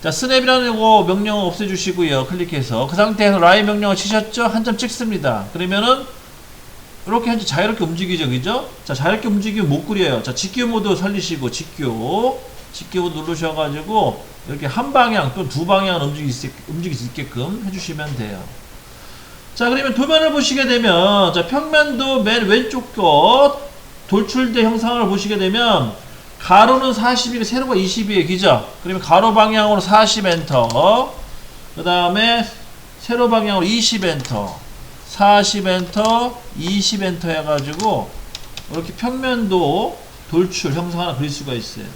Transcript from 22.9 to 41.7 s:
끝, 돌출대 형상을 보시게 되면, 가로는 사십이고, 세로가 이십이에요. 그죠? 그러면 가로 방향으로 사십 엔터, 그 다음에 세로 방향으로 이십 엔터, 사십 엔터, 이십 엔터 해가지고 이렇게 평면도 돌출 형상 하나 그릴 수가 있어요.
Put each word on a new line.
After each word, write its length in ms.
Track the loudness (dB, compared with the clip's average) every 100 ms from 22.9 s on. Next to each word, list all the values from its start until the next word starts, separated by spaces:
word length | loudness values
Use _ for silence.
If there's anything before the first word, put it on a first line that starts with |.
끝, 100 | 0 4 6 6 6 6 2 -10 -16 -20 -20 0
돌출대 560 | 0 0 0 0 2
형상을 420 | 2 2 0 0 0
보시게 320 | 0 -2 -2
되면, 560 | 0 2 2 2 0 -6 -16 -20 -20 -14
가로는 520 | 4 8 8 6 2
사십이고, 520 | 0 2 0 -2 -4
세로가 320 | -2 -2 0 0
이십이에요. 500 | 0 -2 0 0 0
그죠? 420 | 2 4 2 0 -12
그러면 180 | -6 -6
가로 320 | 4 4 6
방향으로 480 | 6 4 4 4 2
사십 460 | 4 6 6 2 0
엔터, 880 | 0 2 2 2 4 4 4 2 -6 -14 -14 -16 -18 -18 -6
그 80 |
다음에 600 | -2 0 2 2 2 2 0 -8 -18 -18 -20 -18
세로 300 | -4 2 4
방향으로 340 | 2 2 0
이십 400 | 2 2 0 0
엔터, 540 | -2 -2 -4 -4 -4 -10 -14 -16 -16 -18 -16
사십 600 | 2 6 6 4 0 0
엔터, 760 | 0 -2 0 2 2 0 -6 -14 -8
이십 420 | -4 -2 0 -2
엔터 280 | -2 -4 -4
해가지고 840 | -4 0 -2 -2 -2 0 0 -4 -10 -14 -14 -14 -14 -10
이렇게 200 | -8 -8
평면도 1040 | -6 -6 -2 -2 0 2 2 2 0 -2 -6 -18 -20 -4
돌출 400 | 0 0 0 -4
형상 300 | -4 -4 -4
하나 120 | -4
그릴 160 | -4 -4
수가 220 | -6 -6
있어요. 320 | -8 -8